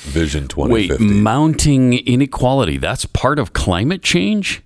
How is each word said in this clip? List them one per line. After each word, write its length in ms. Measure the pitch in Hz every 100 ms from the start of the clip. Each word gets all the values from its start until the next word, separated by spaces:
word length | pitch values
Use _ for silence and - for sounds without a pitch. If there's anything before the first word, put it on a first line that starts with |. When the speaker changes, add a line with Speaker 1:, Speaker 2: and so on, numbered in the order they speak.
Speaker 1:
Vision 440 | - 71 80 76 67
twenty 400 | - 71 113 92
fifty. 180 | 67 107
Speaker 2:
Wait, 40 |
mounting 800 | 101 107 127 156 147 147 135 127
inequality, 840 | 123 - 123 139 - 127 135 101 67
that's 300 | 76 123 -
part 320 | - 123 147
of 160 | 104
climate 480 | - - 90 120 190
change? 600 | - 175 196 214 185 -